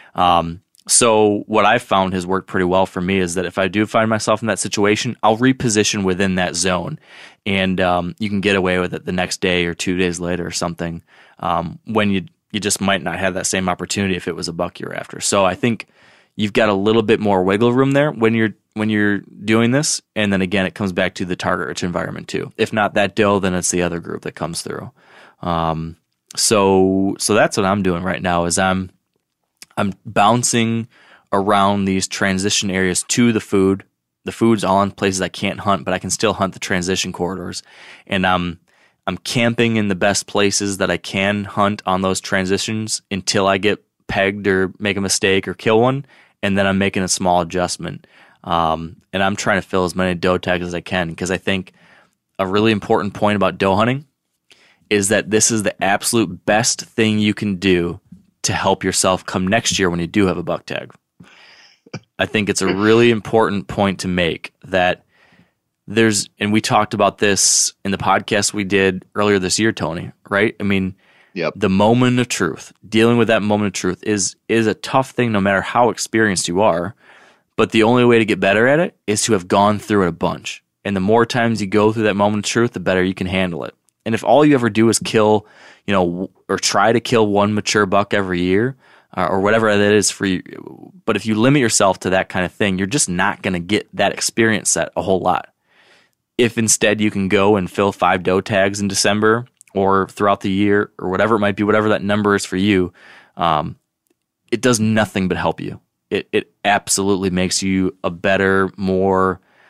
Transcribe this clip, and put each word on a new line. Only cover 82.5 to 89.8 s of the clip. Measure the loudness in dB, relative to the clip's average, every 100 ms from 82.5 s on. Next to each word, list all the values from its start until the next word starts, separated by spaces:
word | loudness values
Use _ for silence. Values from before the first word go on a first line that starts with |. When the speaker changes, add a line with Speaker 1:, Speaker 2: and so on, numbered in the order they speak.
Speaker 1:
truth, | 0 0
the | -2
better | -2 0
you | 0
can | -2 -4
handle | -2 -2 -4
it. | -10 -14 _ _ -6
And |
if | -2
all | 4 4
you | 6
ever | 4 2
do | 2 2
is | 2
kill, | 0 2 4 2 0 -20 -20 -16 -2
you |
know, | 0
w-, | 0 -2 -8 _ -6
or | -4
try | 0 2 4
to | 2
kill | 2 2 2
one | 2 2
mature | 0 0 0 2
buck | 2 2
every | -2 -2 -2
year, | 2 2 0 -4 _ _ _ -4
uh, | -2
or | 0
whatever | 2 2 4
that | 4